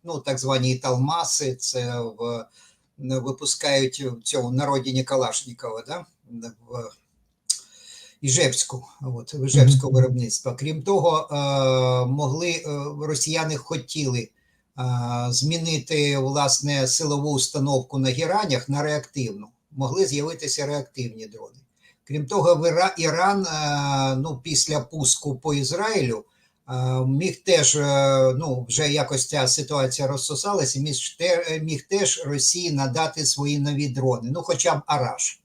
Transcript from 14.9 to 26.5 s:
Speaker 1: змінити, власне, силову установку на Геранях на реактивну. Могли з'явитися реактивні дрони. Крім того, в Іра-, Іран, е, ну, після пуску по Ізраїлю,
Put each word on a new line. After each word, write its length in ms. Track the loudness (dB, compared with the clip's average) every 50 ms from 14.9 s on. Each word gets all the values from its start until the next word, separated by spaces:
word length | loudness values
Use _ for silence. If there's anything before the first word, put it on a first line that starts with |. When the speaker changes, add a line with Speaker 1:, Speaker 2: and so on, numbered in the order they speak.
| 0 -2 -2 -2 -4 -2 -2 -2
Speaker 1:
змінити, 880 | -2 0 0 0 -2 -2 -2 -2 -2 -4 -2 -2 0 2 2 2 2
власне, 680 | 0 0 0 0 0 2 2 2 0 0 0 0 2 2
силову 440 | 0 0 0 0 0 -2 0 0 -2 0
установку 680 | 0 -2 -2 0 -2 0 2 2 0 0 -2 -2 0
на 100 | 0 0
Геранях 600 | 0 0 0 0 0 0 0 0 -2 -2 -2 -4
на 140 | -2 -2 0
реактивну. 640 | -2 -2 -4 -4 -6 _ -6 -6 -6 -6 -10 -14 -18 _ _ _ _
Могли 340 | -6 -6 -4 -2 2 2 2
з'явитися 600 | 2 2 -2 -2 -4 -6 -6 -6 -6 -4 -2 -2
реактивні 600 | -2 -2 -4 -6 -8 _ -8 -8 -8 -8 -12 -16
дрони. 340 | -16 -16 -20 -20 -20 _ -20 _ _ _ _ _ _ _ _ _
Крім 180 | -6 -6 -6 -4
того, 300 | 0 0 4 6 6 4
в 120 | 6 4
Іра-, 280 | 2 4 4 2 2 2
Іран, 480 | 0 0 0 2 2 2 2 2 2 0
е, 680 | -2 -4 -2 -2 0 0 0 0 0 0 2 2 2 0
ну, 240 | 0 -2 -4 -6 -8 -6
після 360 | -2 0 0 0 0 -2 -4
пуску 560 | -4 -4 -6 -2 2 2 0 0 -2 -6 -6
по 180 | -4 -4 -2 -2
Ізраїлю, 720 | 0 0 -2 -2 -2 -2 0 0 0 0 -2 -4 -6 -10 _ _ _ _ _